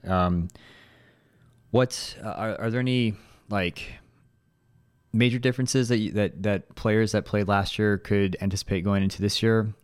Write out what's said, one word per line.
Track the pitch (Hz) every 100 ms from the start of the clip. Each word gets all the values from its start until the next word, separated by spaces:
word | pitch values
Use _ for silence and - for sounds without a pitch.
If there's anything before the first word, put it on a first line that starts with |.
| -
Um, | 92 90 87 87 - - - - - _ _ _ _ _ _ -
what, | 117 127 - - -
uh, | 107
are, | - 110 101
are | 113
there | 120
any, | 127 127 117 101 - - -
like, | 104 87 - - - _ _ _ _ _ _ _ _ _ _ _
major | 110 120 123
differences | 127 127 127 131 117
that | 120
you, | 107
that, | 104 98 -
that | 101 98 -
players | - 113 110 110
that | 107
played | - 104 98
last | 101 95 -
year | 107 101
could | - 101 98 90
anticipate | 98 98 - 98
going | 95 98
into | 98 -
this | 101 -
year? | 113 113 107 -